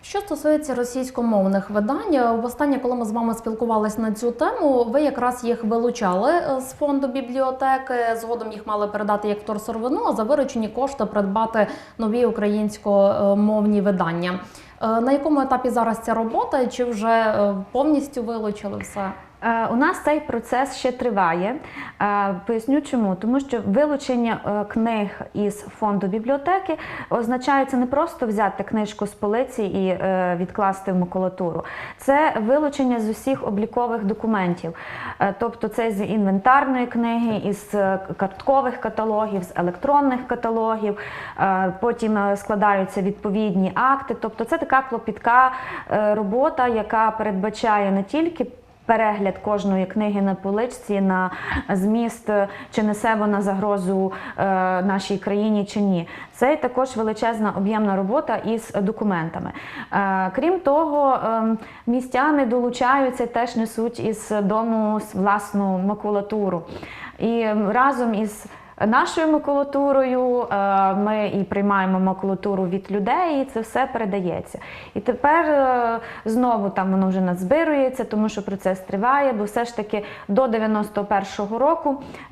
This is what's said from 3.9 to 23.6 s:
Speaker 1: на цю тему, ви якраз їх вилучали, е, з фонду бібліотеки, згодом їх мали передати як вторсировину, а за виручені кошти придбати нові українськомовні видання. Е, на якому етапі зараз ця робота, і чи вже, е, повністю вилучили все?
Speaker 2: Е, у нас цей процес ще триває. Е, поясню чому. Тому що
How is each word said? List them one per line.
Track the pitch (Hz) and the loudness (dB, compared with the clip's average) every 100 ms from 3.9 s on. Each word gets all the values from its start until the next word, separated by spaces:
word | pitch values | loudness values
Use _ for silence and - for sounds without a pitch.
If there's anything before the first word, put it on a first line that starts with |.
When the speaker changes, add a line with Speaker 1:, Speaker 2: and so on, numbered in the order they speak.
| 214 | -2
Speaker 1:
на | 220 | -2
цю | 214 240 | -2 -4
тему, | 233 330 480 311 247 | 0 -2 2 2 2
ви | 233 262 | 2 2
якраз | 294 247 247 247 | 2 2 -2 -2
їх | 233 233 | -2 -2
вилучали, | 214 233 240 - 196 185 247 | 0 0 0 0 0 2 2
е, | 339 - 262 | 2 0 -2
з | 262 | -4
фонду | - 294 277 277 | -4 0 0 0
бібліотеки, | 262 240 254 262 262 269 262 262 247 233 226 | -4 -4 -2 0 0 0 0 0 -2 0 -2
згодом | 226 233 220 | -4 -6 -6
їх | 214 220 | -10 -4
мали | 208 208 | -2 -2
передати | 208 208 208 208 | -2 0 0 0
як | 208 | -4
вторсировину, | 208 208 202 220 240 349 440 | -4 -6 -6 -4 -2 0 0
а | |
за | 220 | 0
виручені | 220 294 269 233 214 | 2 2 2 -2 -4
кошти | 240 269 277 208 | -2 -4 -2 -2
придбати | 208 196 208 226 226 208 - - - | 0 0 0 0 0 0 -2 -14 -6
нові | 220 240 233 | -2 2 0
українськомовні | 208 208 208 214 214 208 202 196 214 202 202 208 214 208 208 | 2 0 0 -2 -4 2 4 6 4 2 4 4 4 2 2
видання. | 196 185 165 170 180 185 - - - - | 2 0 0 0 -2 -4 -10 -20 -20 -6
Е, | 220 226 | 0 0
на | 247 | 2
якому | 285 311 294 | 2 2 2
етапі | 262 254 254 | 2 0 2
зараз | 233 226 214 | 0 0 -2
ця | - | -2
робота, | 226 226 320 480 285 | -2 0 -2 0 0
і | 247 | 0
чи | - 247 | -2 -4
вже, | 214 226 | 0 2
е, | 226 220 214 202 196 190 | 4 4 2 0 0 -4
повністю | 247 294 285 269 254 | 0 2 2 0 -6
вилучили | 220 226 214 208 202 208 | -6 -4 -4 -6 -8 -8
все? | 196 202 190 - - - | -8 -6 -6 -8 -18 -6
Speaker 2:
Е, | 233 226 226 | -2 0 0
у | 233 | 2
нас | 302 370 | 2 2
цей | - 302 | 0 0
процес | 302 233 220 247 277 - | -2 -6 -2 -2 -2 -2
ще | 254 | -4
триває. | 247 240 202 175 170 196 277 - - - - | -2 -2 2 2 2 -2 -4 -12 -16 -16 -4
Е, | 202 202 196 185 - | 0 0 0 -2 -4
поясню | 226 226 285 | -4 0 0
чому. | 285 247 202 185 | 2 0 0 0
Тому | 220 262 | 0 0
що | 277 233 | 0 -4